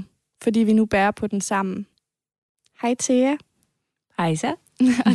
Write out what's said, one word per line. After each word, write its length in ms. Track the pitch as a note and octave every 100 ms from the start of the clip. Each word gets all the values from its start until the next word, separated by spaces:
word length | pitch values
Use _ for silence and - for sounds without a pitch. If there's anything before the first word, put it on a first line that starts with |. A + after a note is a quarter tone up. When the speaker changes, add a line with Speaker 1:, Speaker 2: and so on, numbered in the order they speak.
| F#3+ _ _ _
Speaker 1:
fordi 160 | - A3
vi 140 | G#3+
nu 120 | A3 A3
bærer 260 | G3+ G3
på 160 | G#3 G#3
den 140 | G3+
sammen. 460 | - G3 F#3+ F#3 G3+ _ _ _ _ _ _ _ _ _
Hej, 140 | A#3+ B3
Thea. 360 | - B3+ C4 D4 - _ _ _ _ _ _ -
Speaker 2:
Hej, 100 | E3+
Isa. 200 | D#3+ B3+ D#4+ _ _
Speaker 1:
<laughs> 260 | B3+ A#3+
Og 60 | A3